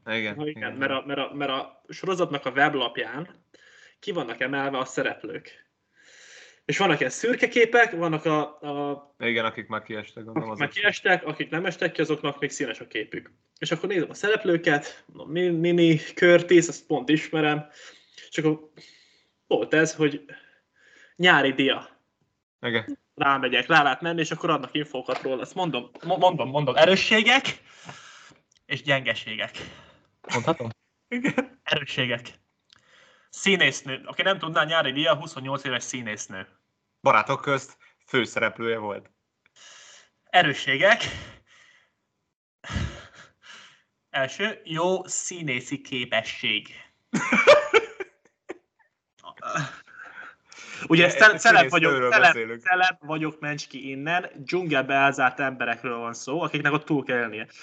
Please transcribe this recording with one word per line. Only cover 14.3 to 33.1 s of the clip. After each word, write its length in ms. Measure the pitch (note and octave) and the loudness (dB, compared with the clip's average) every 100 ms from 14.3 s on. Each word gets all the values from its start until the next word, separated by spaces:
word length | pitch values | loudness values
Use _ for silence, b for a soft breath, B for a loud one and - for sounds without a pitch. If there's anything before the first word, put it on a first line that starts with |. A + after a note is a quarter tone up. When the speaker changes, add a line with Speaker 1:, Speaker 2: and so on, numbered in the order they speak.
| G#3+ F#3+ E3+ E3+ C#3+ - - _ | 0 2 2 2 0 -2 -14 _
Speaker 2:
mondom, 260 | - - | -18 -8
Mi-, 180 | D#3+ F3+ | -2 0
Nini, 460 | E3 E3+ F3 E3 D#3 | 2 2 4 6 4
Curtis, 720 | - - F3 F3 E3+ F3 D#3+ | 0 4 8 8 8 6 6
azt 180 | - - | -2 -4
pont 240 | C#3+ B2+ | -4 2
ismerem. 580 | D3+ - D#3+ D3+ D3+ D3+ B B B B B B | 0 0 -2 0 -2 -6 B B B B B B
És 80 | - | -2
akkor 320 | D#3 D#3 - - b b b b b _ _ | 0 -2 -6 -20 b b b b b _ _
volt 260 | E3+ - | -2 2
ez, 220 | D#3 D#3+ - | 2 2 2
hogy 300 | D3+ C#3+ - B B B _ b b b b - | -2 -2 -10 B B B _ b b b b 0
nyári 380 | F3+ D#3 C3+ | 4 6 4
dia. 360 | C3 C3+ A2+ - _ _ _ _ _ _ _ | 2 0 0 -6 _ _ _ _ _ _ _
Speaker 1:
Igen. 360 | A#2+ A2+ A2 C#4+ _ - | -4 -4 -4 -12 _ -4
Speaker 2:
Rámegyek, 520 | C#3+ C3+ B2+ B2 B2 | 0 0 2 0 4
rá 160 | D#3+ | 4
lehet 180 | C#3+ C3 | 4 2
menni, 180 | E3+ E3+ | -2 -4
és 120 | D#3 | -4
akkor 180 | D#3+ E3+ | -4 -2
adnak 240 | D3 C3+ | -2 -2
infókat 480 | D3 C#3+ B2+ B2+ B2+ | -8 -6 -8 -6 -6
róla. 200 | C3+ B2+ | -4 -6
Ezt 140 | C3 F#3+ | -6 -4
mondom, 360 | F3 B2 B2 - | -4 -4 -8 -12
mo-, 140 | E3 D3+ | -4 4
mondom, 320 | F3+ E3+ B2 | 4 4 -2
mondom, 260 | C#3+ C#3 D3 | -2 0 6
erősségek 720 | E3 F#3+ - A3 A3+ C4 - - B B B B B B B _ _ _ - | 6 6 4 2 4 2 2 -8 B B B B B B B _ _ _ -10
és 160 | C3+ | -8
gyengeségek. 720 | C#3+ C3+ B2 A2 - A2 G2+ - B B B B B _ - | -2 -2 0 -4 -6 -8 -8 -10 B B B B B _ -8
Mondhatom? 360 | A#2+ A#2 E3 A#2 - _ _ _ | -4 -2 -2 -6 -10 _ _ _
Speaker 1:
Igen. 520 | B3 B3+ - - - | -4 -2 -2 -6 -10
Speaker 2:
Erősségek. 640 | - D#3 C#3 - B2 A#2 B2 - _ _ _ _ b b b | -4 -4 -4 -4 -4 -4 -8 -20 _ _ _ _ b b b